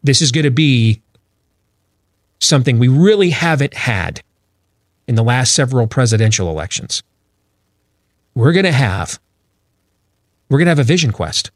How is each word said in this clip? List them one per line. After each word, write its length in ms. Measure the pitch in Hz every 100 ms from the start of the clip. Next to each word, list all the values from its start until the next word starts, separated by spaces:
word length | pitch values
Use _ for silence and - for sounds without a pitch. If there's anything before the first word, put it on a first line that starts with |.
This 200 | 139 131
is 100 | 151
gonna 180 | 139 147
be 520 | 123 156 127 113 107 _ _ _ _ _ _ _ _ _ _ _ _ _ _
something 400 | - 143 127 117
we 80 | 123
really 440 | 135 185 214 180
haven't 420 | 143 170 151 143
had 500 | - - 101 85 - _ _ _ _ _ _ _ _ -
in 80 | 113
the 80 |
last 300 | 113 123 127
several 340 | - 131 127 113
presidential 640 | - 120 110 110 107 90
elections. 540 | 78 78 - - - - _ _ _ _ _ _ _ _ _ _ _ _
We're 200 | - 123
gonna 180 | 170 190
have, 480 | 135 123 95 85 - _ _ _ _ _ _ _ _ _ _ _ _ _
we're 100 | 139
gonna 140 | 175
have 80 | 156
a 40 |
vision 280 | 123 175 151
quest. 400 | - 80 - -